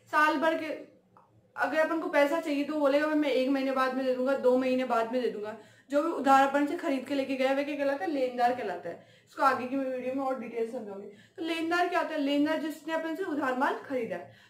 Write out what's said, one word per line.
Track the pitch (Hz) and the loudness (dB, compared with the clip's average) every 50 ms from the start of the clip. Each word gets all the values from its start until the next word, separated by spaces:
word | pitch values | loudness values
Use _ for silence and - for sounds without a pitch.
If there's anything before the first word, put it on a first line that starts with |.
| _ - | _ -2
साल | - 302 302 311 320 277 | 2 4 4 4 4 2
भर | 320 320 330 - | 2 2 2 0
के, | 320 302 - - - - - _ _ _ _ - _ _ _ _ _ _ - | -2 -4 -8 -8 -10 -16 -20 _ _ _ _ -20 _ _ _ _ _ _ -4
अगर | - 254 269 277 311 | -2 -2 0 2 2
अपन | 320 311 330 330 | 2 2 0 -2
को | - - | -2 0
पैसा | - 294 285 285 330 330 | 2 4 4 4 2 0
चाहिए | 320 320 285 277 285 | -2 -2 -2 -2 -2
तो | - 311 | -2 0
बोलेगा, | 302 294 277 277 294 302 311 | 2 2 4 4 4 2 2
"भाई | 311 | 2
मैं | 302 302 277 | 2 2 2
एक | 254 262 262 262 | 2 2 2 2
महीने | 277 269 262 269 | 2 0 0 0
बाद | 262 262 262 254 254 | 0 0 0 0 0
में | 262 269 | -2 0
दे | 262 254 | 0 0
दूंगा, | 254 254 269 277 | 0 0 0 0
दो | - 226 247 247 254 | 2 2 4 4 4
महीने | 262 254 254 254 262 | 4 2 2 0 0
बाद | 240 233 226 226 226 | 2 0 0 0 0
में | 247 254 | -2 -2
दे | 247 208 | -2 -2
दूंगा।" | 190 208 208 214 226 - - - - - _ - | -4 -4 -8 -10 -10 -12 -16 -20 -20 -20 _ -2
जो | 262 285 302 | 0 0 2
भी | 339 | 0
उधार | - - 254 269 269 269 269 269 | 0 0 4 6 8 8 6 6
अपन | 269 285 294 | 4 2 0
से | 285 339 349 | 0 -2 -2
खरीद | - 330 277 254 247 - | -2 -2 -2 -2 -2 -2
के | 285 | -2
लेके | 277 262 - 269 | -2 0 -2 0
गया, | 254 262 269 269 | 0 0 0 2
वह | 269 285 | 0 -2
क्या | 285 294 | -2 -2
कहलाता | 277 285 277 277 277 381 | -2 0 0 0 -2 -2
है? | 349 | -2
लेनदार | 294 269 254 247 247 247 240 240 254 | -2 0 -2 -2 0 2 2 2 2
कहलाता | 247 220 196 175 - - 170 | 0 -4 -6 -6 -8 -8 -10
है। | - - - - - - _ _ | -12 -12 -16 -20 -20 -20 _ _
इसको | - - 294 | -2 2 2
आगे | 277 254 233 254 240 | 2 2 2 -2 -4
की | 269 | -4
मैं | 277 269 | -2 -2
वीडियो | 254 254 254 247 254 262 | -4 -4 -6 -4 -4 -4
में | 277 269 | -2 -2
और | 262 262 226 | -2 -4 -4
डिटेल | 233 220 226 233 226 226 | -6 -8 -4 -4 -4 -4
समझाऊंगी। | 247 247 214 202 196 202 208 - | -6 -8 -10 -10 -12 -12 -14 -16
तो | - - - - _ - 330 | -18 -20 -20 -18 _ -8 -6
लेनदार | 330 330 330 320 330 349 349 359 349 | -4 -4 -2 -2 0 0 0 0 0
क्या | 349 330 | 0 0
होता | 320 311 311 | -2 -2 -2
है? | 302 | -2
लेनदार | 277 277 285 294 294 311 320 311 | 0 0 2 2 2 2 0 -2
जिसने | 285 320 294 - - 320 320 | -4 -6 -8 -8 -8 -6 -4
अपन | 320 320 330 320 | -4 -4 -4 -4
से | 370 381 | -4 -4
उधार | 349 294 285 285 262 247 254 | -4 -2 -2 -2 -2 0 0
माल | 285 339 427 - | 0 -2 -2 -4
खरीदा | - - 277 254 226 180 180 | -6 -6 -6 -4 -4 -4 -6
है, | 175 - - - - - - | -8 -10 -14 -20 -20 -20 -14